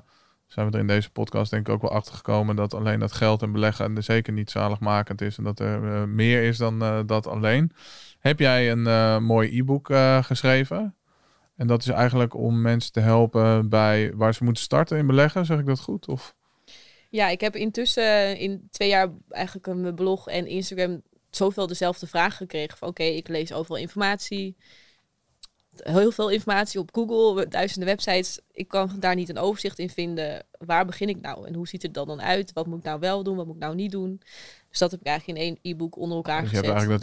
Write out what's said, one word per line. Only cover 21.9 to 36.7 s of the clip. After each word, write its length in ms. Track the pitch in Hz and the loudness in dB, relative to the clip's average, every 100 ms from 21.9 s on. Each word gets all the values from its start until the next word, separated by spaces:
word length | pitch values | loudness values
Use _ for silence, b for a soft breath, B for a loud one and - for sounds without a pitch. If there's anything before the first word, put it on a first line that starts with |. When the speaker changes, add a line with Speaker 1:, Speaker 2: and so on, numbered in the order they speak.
| 180 175 | -2 -4
Speaker 2:
vraag 300 | 170 185 - | 0 0 -2
gekregen. 420 | 180 156 151 - | -10 -8 -8 -8
Van: 100 | - | -10
"Oké, 140 | - | -2
ik 260 | 165 160 - | -2 -2 -4
lees 240 | 160 165 | -6 -4
overal 240 | 151 165 143 | -6 -6 -8
informatie." 800 | 135 208 196 202 - 196 190 - b b b b b _ _ _ - _ _ - | -8 -2 -2 -2 -6 -8 -8 -12 b b b b b _ _ _ -20 _ _ -14
Heel 340 | - 180 220 | 0 4 4
veel 180 | 220 214 | 2 0
informatie 500 | 208 214 202 214 196 | 0 0 0 0 -4
op 80 | 170 | -4
Google, 560 | 233 226 226 220 196 165 | -4 0 4 4 2 -2
duizenden 400 | - 196 190 180 | -2 -2 -2 -2
websites. 520 | 202 - 185 185 - _ | -2 0 0 -2 -10 _
Ik 160 | - 190 | -14 -4
kan 280 | 196 190 196 | -2 -2 -2
daar 160 | 185 | 0
niet 140 | 180 170 | 0 -2
een 100 | 147 | -2
overzicht 400 | 196 208 196 - | -2 -2 -6 -6
in 120 | 180 | -8
vinden. 540 | - 175 165 151 - - - | -6 -6 -4 -6 -8 -14 -16
Waar 280 | 170 170 185 | 0 2 2
begin 220 | - 202 | -2 -4
ik 120 | 190 | -4
nou? 260 | 139 - - | -10 -12 -10
En 80 | |
hoe 140 | 170 175 | -10 -8
ziet 140 | 180 | -8
het 120 | 165 | -8
dan, 120 | 147 147 | -6 -8
dan 160 | 147 | -6
uit? 300 | - 190 190 | -2 -2 -2
Wat 140 | 160 165 | -6 -6
moet 120 | 170 | -8
ik 60 | |
nou 160 | 165 151 | -8 -4
wel 220 | 180 196 | -2 -2
doen? 140 | 196 185 | -2 -4
Wat 100 | 165 | -6
moet 80 | |
ik 60 | 160 | -8
nou 140 | 151 | -8
niet 160 | 170 202 | -6 -6
doen? 300 | 196 185 190 B B B B B | -6 -6 -8 B B B B B
Dus 100 | - | -2
dat 120 | 175 | -2
heb 100 | 180 | 0
ik 60 | - | -4
eigenlijk 320 | 151 - 160 | -4 -6 -6
in 60 | |
één 140 | 170 165 | -6 -6
e-book 340 | 180 165 165 - | -8 -6 -8 -6
onder 180 | 170 165 | -6 -6
elkaar 240 | 165 156 | -4 -4
Speaker 1:
Dus 100 | 107 | 0
je 60 | 104 | 0
hebt 100 | |
Speaker 2:
gezet. 120 | 107 | 2